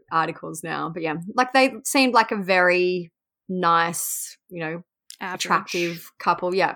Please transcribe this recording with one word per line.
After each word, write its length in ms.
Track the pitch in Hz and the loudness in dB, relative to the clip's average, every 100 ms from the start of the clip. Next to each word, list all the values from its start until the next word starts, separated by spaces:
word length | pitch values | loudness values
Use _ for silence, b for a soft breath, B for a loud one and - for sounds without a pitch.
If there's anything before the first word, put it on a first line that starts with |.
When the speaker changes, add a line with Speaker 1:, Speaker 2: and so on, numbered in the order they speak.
| - | -4
Speaker 1:
articles 520 | 165 160 160 165 160 | -2 -2 -4 -10 -10
now. 260 | 160 151 151 | -8 -6 -6
But 120 | 170 | -4
yeah, 140 | 160 160 185 | -4 -6 -4
like, 200 | 254 254 | -2 2
they 180 | 262 262 220 - | 4 2 0 0
seemed 280 | 269 254 | 2 4
like 180 | 226 220 | 4 2
a 60 | 214 | -2
very 760 | 185 185 180 180 180 180 165 _ _ _ - | 2 4 4 4 2 -2 -6 _ _ _ -8
nice, 880 | 185 170 165 170 170 - - - - _ | -2 2 2 2 -2 -6 -8 -10 -16 _
you 120 | 170 | -8
know, 240 | 160 170 - _ - - | -8 -8 -14 _ -20 -12
Speaker 2:
Average. 260 | 185 180 180 | -10 -4 2
Speaker 1:
attractive 680 | 170 202 175 170 165 - - | 0 0 -2 -2 -4 -14 -6
couple. 340 | 190 170 180 | -2 0 0
Yeah, 220 | 190 165 | 2 0